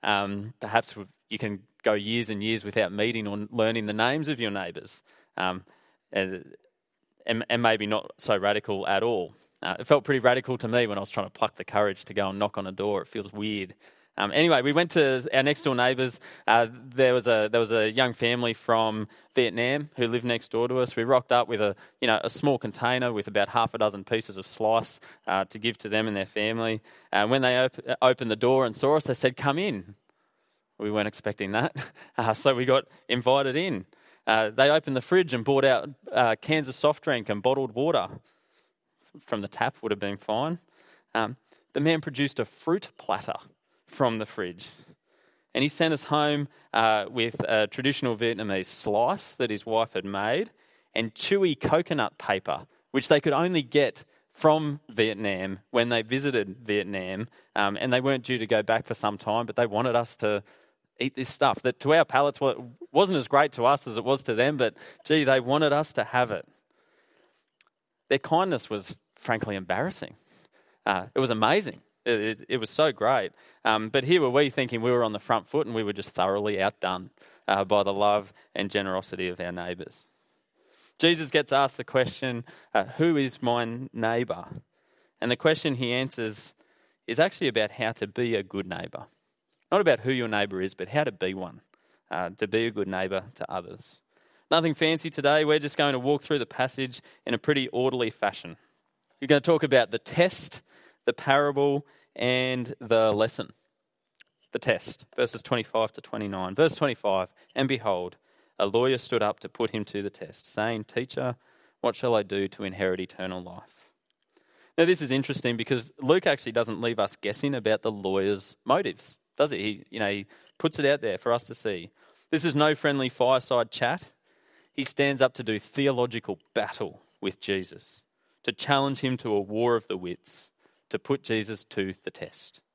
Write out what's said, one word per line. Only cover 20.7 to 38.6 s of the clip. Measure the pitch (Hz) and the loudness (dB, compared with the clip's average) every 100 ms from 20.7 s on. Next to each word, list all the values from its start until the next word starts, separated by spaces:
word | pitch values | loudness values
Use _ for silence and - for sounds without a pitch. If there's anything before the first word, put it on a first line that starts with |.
| 127 | 0
us. | 123 - | -2 -2
We | |
rocked | 117 131 - | 2 2 4
up | 123 117 | 2 2
with | 113 | 0
a, | 104 98 - _ | 0 -2 -12 _
you | 127 | 2
know, | 110 | 2
a | - | 0
small | - 143 131 | 0 0 0
container | 113 - 123 127 123 | -2 -4 -2 0 0
with | 110 101 | -2 -2
about | 104 98 | 0 0
half | 117 113 | 0 0
a | 113 | 0
dozen | 107 101 | 0 -2
pieces | 95 113 - 95 | -4 -4 -4 -14
of | 95 | -14
slice, | - 110 113 110 - - - - | -4 2 2 0 -14 -20 -16 -2
uh, | 95 | -2
to | 95 113 | -2 -4
give | 113 110 | -6 -6
to | 107 | -2
them | 107 110 | -2 0
and | 101 | -2
their | |
family. | 95 - 107 113 113 110 _ - _ | -4 -2 -2 -2 -2 -4 _ -20 _
And | 98 104 | 0 2
when | 135 | 2
they | 127 127 | 2 2
op-, | 131 - - 127 | 0 -2 -8 2
opened | 127 127 120 | 4 4 -2
the | 107 | 0
door | 123 131 | 2 4
and | 123 | 2
saw | 104 139 151 | 0 2 2
us, | |
they | - | 0
said, | 123 131 131 | 0 -2 0
"Come | 143 143 | -2 -2
in." | 202 110 92 101 _ _ _ _ _ _ _ _ | -2 -6 -10 -20 _ _ _ _ _ _ _ _
We | 104 | -4
weren't | 107 104 | 0 -2
expecting | - 107 101 95 | -4 -6 -4 -2
that, | 107 139 - 131 - | 0 0 -4 -14 -16
<laughs> | - - | -12 -4
uh, | 113 | -2
so | 110 143 | 2 2
we | 127 | 2
got | 127 131 - - _ | 4 2 2 -18 _
invited | 123 120 135 135 135 | 0 4 4 2 0
in. | 190 113 95 _ _ _ - | -2 -4 -8 _ _ _ 2
Uh, | 110 110 | 2 2
they | 113 139 | 4 4
opened | 156 156 | 4 0
the | 135 | -4
fridge | - 180 170 | 2 2 2
and | 123 | -2
brought | 113 139 | 0 4
out, | 135 123 - 139 - | 4 2 0 -14 -4
uh, | - 120 110 | 2 4 2
cans | - 156 135 | 0 0 0
of | 127 | 0
soft | 147 151 | 2 2
drink | - 127 104 | -2 -2 -2
and | 104 | 0
bottled | 123 135 131 | 2 2 -2
water. | 110 143 147 92 - _ _ _ _ | -2 0 0 -2 -10 _ _ _ _